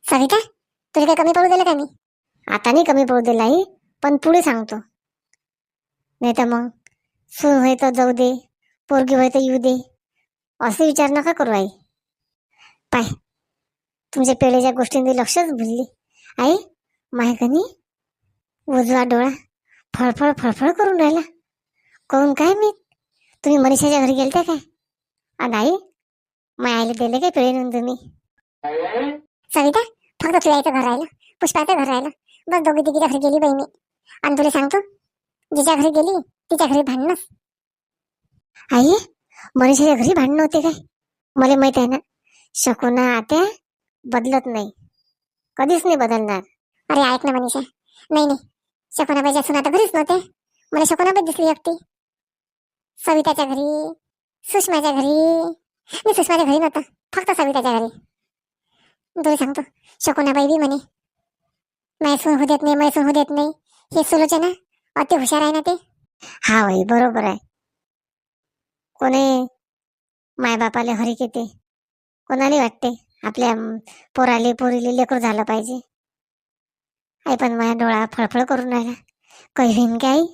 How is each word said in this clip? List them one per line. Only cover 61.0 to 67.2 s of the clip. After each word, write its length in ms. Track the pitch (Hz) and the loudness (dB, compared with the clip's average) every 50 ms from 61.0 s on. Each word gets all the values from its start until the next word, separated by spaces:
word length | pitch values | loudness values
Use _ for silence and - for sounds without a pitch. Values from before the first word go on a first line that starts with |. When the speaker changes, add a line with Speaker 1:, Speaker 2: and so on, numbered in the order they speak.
| _ _ _ _ _ _ _ _ _ _ _ _ _ _ _ _ _ _ _ _ | _ _ _ _ _ _ _ _ _ _ _ _ _ _ _ _ _ _ _ _
Speaker 1:
"माय 140 | 311 294 285 | -2 -2 0
सून 180 | - - 320 302 | 0 0 0 0
होऊ 100 | 269 285 | 2 2
देत 180 | 269 294 285 302 | 0 0 0 2
नाही, 120 | 294 294 | 0 0
माय 140 | 285 294 294 | 2 2 2
सून 140 | - 302 285 | 2 2 0
होऊ 100 | 285 294 | 2 2
देत 180 | 294 285 - | 2 0 0
नाही." 160 | 294 294 294 302 311 _ _ _ _ _ _ _ | -2 -2 -2 -2 -4 _ _ _ _ _ _ _
हे 120 | - 330 311 | -2 -2 0
सुलोचना 440 | - 339 311 311 302 339 311 330 359 359 - _ _ _ _ _ _ _ | 2 2 2 2 2 2 0 0 -2 -2 -6 _ _ _ _ _ _ _
अति 200 | - 294 - 359 | -6 0 0 0
हुशार 260 | 302 262 240 302 302 | 0 0 0 0 0
आहे 100 | 302 302 | 0 0
ना 80 | 311 311 | -2 -2
ते. 120 | 302 359 349 349 _ _ _ _ _ _ _ _ - - - - - | -2 -2 -4 -4 _ _ _ _ _ _ _ _ -20 -20 -18 -6 -2
Speaker 2:
हा 180 | - 220 220 214 | 2 2 2 2
बाई, 200 | 202 190 190 185 | 2 0 0 0
बरोबर 400 | 202 233 240 247 247 226 233 | 2 2 2 2 2 0 -2